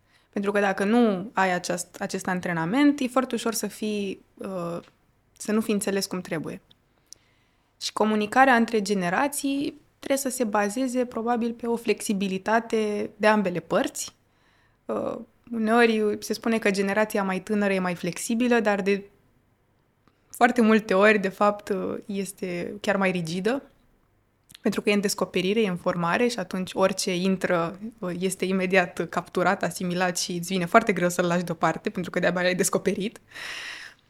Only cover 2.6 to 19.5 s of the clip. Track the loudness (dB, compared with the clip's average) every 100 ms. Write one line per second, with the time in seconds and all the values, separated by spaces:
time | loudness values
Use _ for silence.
2.6 | 0 4 4 4 0 0 0 -2 -4 -4
3.6 | -6 -6 -4 -4 -4 -8 _ -12 -8 -6
4.6 | -6 -8 -12 _ _ _ _ -10 -2 0
5.6 | 0 0 0 -2 -2 -6 -6 -6 -6 -12
6.6 | _ _ _ _ _ -20 _ _ _ _
7.6 | _ -12 -6 0 0 0 2 4 6 6
8.6 | 2 0 0 0 0 0 0 -2 -4 -2
9.6 | -4 -8 _ _ -4 -2 -2 -2 0 0
10.6 | 0 0 -2 -2 -4 -4 -2 -2 -2 -4
11.6 | -4 -2 -2 -2 -2 -2 -2 -2 0 0
12.6 | 2 -2 -2 -4 -6 2 4 4 2 -2
13.6 | 0 0 0 -4 -12 -16 _ _ _ _
14.6 | _ _ -6 -4 -4 -6 -12 _ -10 -4
15.6 | 2 6 6 4 0 -2 -4 -4 0 2
16.6 | 2 2 2 2 0 0 -2 -2 -2 0
17.6 | 2 2 -2 -2 -6 -6 -2 0 2 2
18.6 | 2 2 0 -2 -4 _ _ _ _